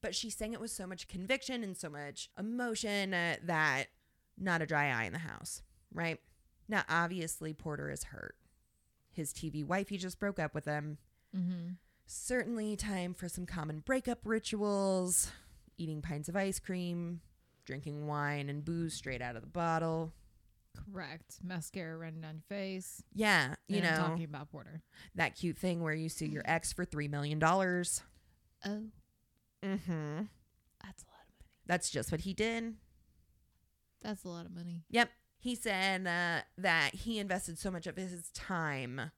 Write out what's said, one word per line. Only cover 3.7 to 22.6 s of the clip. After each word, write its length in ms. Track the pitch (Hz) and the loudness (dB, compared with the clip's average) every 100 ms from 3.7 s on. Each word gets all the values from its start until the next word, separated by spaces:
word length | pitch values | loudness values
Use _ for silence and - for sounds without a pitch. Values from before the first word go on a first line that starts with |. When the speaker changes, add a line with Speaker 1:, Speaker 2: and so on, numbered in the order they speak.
| 135 - _ _ _ _ - | 4 0 _ _ _ _ -4
Speaker 1:
not 240 | 190 170 | 2 2
a 60 | 156 | 4
dry 240 | 151 143 | 4 4
eye 120 | 120 | 2
in 100 | 110 | 0
the 40 | 90 | -2
house, 440 | 165 53 - - - - _ | -6 -8 -8 -10 -12 -20 _
right? 260 | - 170 - _ _ _ _ - | -2 -2 -2 _ _ _ _ -2
Now, 140 | 208 - | 0 2
obviously, 640 | 165 170 185 160 - 160 | 2 2 0 -2 -4 -4
Porter 360 | 151 165 147 143 | -4 -4 -4 -4
is 140 | 143 | -6
hurt. 320 | - - - - _ _ _ _ _ _ _ | -8 -10 -12 -14 _ _ _ _ _ _ _
His 200 | - 147 | -6 -6
T 160 | - 160 | -4 -4
V 160 | 147 | -4
wife, 240 | 147 185 190 | 0 0 0
he 80 | 202 | -4
just 220 | 185 - | -4 -2
broke 180 | 202 196 | -2 0
up 160 | 156 | -2
with 120 | 160 151 | -2 -2
him. 320 | 151 151 151 _ _ _ | -2 -2 -8 _ _ _
Speaker 2:
Mm-hmm. 340 | 190 175 180 170 180 _ _ | -2 0 0 -6 -8 _ _
Speaker 1:
Certainly 720 | - - - 247 233 233 214 202 | -12 -8 0 2 2 0 0 -2
time 380 | 214 190 180 | 0 0 -2
for 160 | 180 175 | -4 -6
some 160 | 175 175 | -4 -4
common 320 | 175 156 156 | -4 -4 -4
breakup 380 | 147 262 262 240 208 | 2 2 2 -4 0
rituals, 1040 | 220 - 214 208 202 196 185 180 180 - - - - - - | 0 2 0 2 4 4 4 4 4 2 -2 -20 -20 -20 -8
eating 240 | 160 151 | -4 -4
pints 260 | 156 147 151 | -4 -4 -2
of 80 | 185 | 0
ice 220 | 196 190 | 0 -2
cream, 640 | - 185 175 175 170 170 - _ _ _ | -4 -2 -2 -2 -4 -6 -10 _ _ _
drinking 420 | - 135 143 147 147 | -10 -8 -6 -6 -2
wine 440 | 147 143 147 143 | 0 0 0 -2
and 120 | 143 | -4
booze 300 | 151 170 165 | -2 -2 -2
straight 300 | 156 - 123 | -4 -6 -4
out 140 | 123 113 | -4 -6
of 40 | |
the 60 | 135 | -6
bottle. 640 | 175 170 165 165 165 160 - - _ _ _ _ - 202 | 0 2 4 2 0 -2 -8 -20 _ _ _ _ -14 -12
Speaker 2:
Correct. 440 | 196 147 165 - - | -10 -10 -10 -14 -12
Mascara 540 | 175 180 160 190 165 160 | -6 -6 -6 -6 -6 -6
running 240 | 165 160 | -8 -8
down 140 | 160 | -10
your 240 | 156 - | -12 -8
face. 440 | 202 | -4